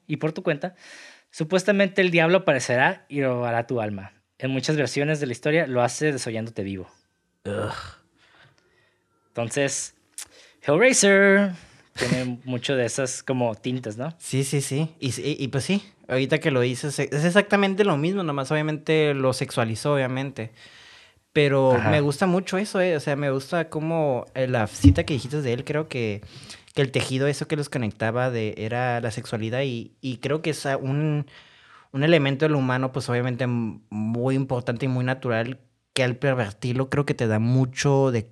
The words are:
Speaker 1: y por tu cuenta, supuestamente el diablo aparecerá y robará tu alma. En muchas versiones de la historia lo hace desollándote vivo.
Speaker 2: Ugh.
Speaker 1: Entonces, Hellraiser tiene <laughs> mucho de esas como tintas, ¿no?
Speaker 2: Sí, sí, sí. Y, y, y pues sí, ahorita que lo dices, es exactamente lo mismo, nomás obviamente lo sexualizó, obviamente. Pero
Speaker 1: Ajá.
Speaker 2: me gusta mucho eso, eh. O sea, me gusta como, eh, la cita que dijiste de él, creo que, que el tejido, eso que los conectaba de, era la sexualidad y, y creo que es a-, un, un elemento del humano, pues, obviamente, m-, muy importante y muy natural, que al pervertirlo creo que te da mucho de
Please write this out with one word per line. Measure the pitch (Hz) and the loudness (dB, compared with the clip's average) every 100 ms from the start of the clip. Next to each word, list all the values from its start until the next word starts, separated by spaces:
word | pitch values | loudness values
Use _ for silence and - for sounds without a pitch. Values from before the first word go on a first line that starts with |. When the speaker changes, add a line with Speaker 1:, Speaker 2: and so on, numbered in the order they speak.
| - | -10
Speaker 1:
y | 151 | -4
por | 156 | -4
tu | 165 | -4
cuenta, | 185 147 180 - - - - - _ | -4 -4 -6 -10 -20 -20 -20 -20 _
supuestamente | - 156 185 185 202 196 196 | -8 0 0 2 2 2 4
el | 185 | 4
diablo | 165 165 185 | 4 6 4
aparecerá | 185 139 - 123 147 190 - | 4 0 2 2 2 0 -8
y | 143 | -2
robará | 135 123 120 117 117 | 0 0 -2 -2 -2
tu | 123 | -2
alma. | 107 101 98 _ _ - | -2 -6 -12 _ _ -8
En | 131 | -4
muchas | 135 127 156 | -2 0 0
versiones | 127 - 143 156 | 0 0 0 -2
de | 131 | -4
la | |
historia | 117 151 160 147 | -4 0 0 2
lo | 123 | 2
hace | 123 - 156 | 0 0 -2
desollándote | 135 123 110 113 113 | -2 -4 -6 -6 -6
vivo. | 98 98 87 _ _ _ _ _ 98 | -6 -6 -10 _ _ _ _ _ -8
Speaker 2:
Ugh. | 101 104 - - - _ _ _ _ - _ _ _ _ _ _ _ _ | -6 -6 -8 -12 -20 _ _ _ _ -20 _ _ _ _ _ _ _ _
Speaker 1:
Entonces, | - 117 143 139 127 - _ _ - - - - _ - | -8 -4 0 -2 -2 -8 _ _ -18 -18 -20 -20 _ 0
Hellraiser | 151 247 254 202 196 196 196 202 175 - - _ - | 4 6 6 6 6 6 6 2 -2 -16 -20 _ -4
tiene | 123 127 127 120 | 0 0 -2 -6
<laughs> | 131 | -4
mucho | 123 123 139 | -4 0 0
de | 117 | 0
esas | - 131 - | -2 -4 -4
como | - 127 120 107 | -4 0 0 -2
tintas, | 127 127 120 107 | -4 -4 -6 -8
¿no? | 139 165 | -8 -10
Speaker 2:
Sí, | - 131 | -4 -2
sí, | 135 147 | 0 -2
sí. | 135 135 160 - | -2 -2 -4 -4
Y, | 135 123 | -6 -4
y, | 135 147 | -4 -4
y | 131 | -2
pues | 135 | -2
sí, | - 196 - _ - | 0 -2 -2 _ -4
ahorita | 127 135 156 | -2 0 0
que | 165 | 2
lo | 131 | 2
dices, | 123 123 - - | 2 0 -4 -4
es | 139 147 165 | -2 0 2
exactamente | 190 202 202 196 190 | 2 4 2 2 2
lo | 208 147 | 2 2
mismo, | 156 196 | 0 -2
nomás | 170 143 131 | -2 -4 -2
obviamente | 151 151 151 151 156 151 | 0 0 -2 0 2 2
lo | 139 131 | 2 2
sexualizó, | 127 127 - 113 110 147 | 0 -2 -2 -2 0 0
obviamente. | 143 131 131 139 131 110 - - - - - - _ _ | 0 0 -2 -6 -8 -10 -12 -20 -20 -20 -20 -20 _ _
Pero | - 147 139 131 | 2 4 6 4
Speaker 1:
Ajá. | 123 107 | 4 4
Speaker 2:
me | 151 | 4
gusta | 147 143 190 | 2 2 2
mucho | 175 190 185 | 2 0 -4
eso, | 208 202 | -2 0
eh. | 185 160 | 2 2
O | |
sea, | 151 143 | 0 -2
me | 143 | 0
gusta | 135 135 175 160 | -2 -2 -4 -2
como, | 160 156 165 147 123 - - | -4 -2 0 0 0 -4 -4
eh, | 131 | 0
la | 127 107 | 0 0
cita | - - - | 6 6 6
que | 165 143 | 2 -2
dijiste | 123 147 | -4 -4
de | 135 | -2
él, | 120 | -4
creo | 139 151 156 | -2 -4 -4
que, | 131 110 101 - - - - - - | -4 -4 -4 -10 -20 -20 -20 -8 -2
que | |
el | 135 | 0
tejido, | 131 - 131 139 | 0 0 0 0
eso | 143 147 | -2 -4
que | 151 | -4
los | 143 | -4
conectaba | 143 113 - 113 117 127 | -4 -4 -2 -2 0 -2
de, | 120 107 - | -2 -4 -4
era | 107 120 123 120 | -6 -2 -2 -2
la | 117 | -4
sexualidad | 110 117 117 110 123 | -6 -8 -6 -4 -4
y, | 139 120 107 _ | -4 -6 -10 _
y | 131 127 | -10 -6
creo | 135 156 | -4 -2
que | 165 | -2
es | 143 143 | -4 -2
a-, | 135 | -4
un, | 131 139 156 147 143 - - _ - - _ | -2 -2 0 -2 -4 -14 -20 _ -20 -20 _
un | 135 | -2
elemento | 151 170 139 135 156 | 4 4 4 2 2
del | |
humano, | 151 131 127 131 | 2 2 0 -2
pues, | 131 127 | -4 -2
obviamente, | 123 127 120 127 | -2 -2 -2 -2
m-, | 120 113 - - | -2 -4 -8 -10
muy | 107 107 117 127 135 | -6 -4 0 0 0
importante | 131 127 120 120 135 | 0 -4 -4 -4 -2
y | |
muy | 127 | -2
natural, | 127 131 127 113 120 131 _ _ _ - | -2 -2 -2 -2 -2 -8 _ _ _ -2
que | |
al | 127 120 | 0 0
pervertirlo | 143 127 104 101 123 123 135 | 0 0 -2 -4 -4 -2 0
creo | 139 143 | 0 -2
que | 143 | 0
te | 117 | 0
da | 107 | 2
mucho | 113 127 131 131 143 139 135 | 2 2 2 0 2 4 4
de | 117 107 | 0 -4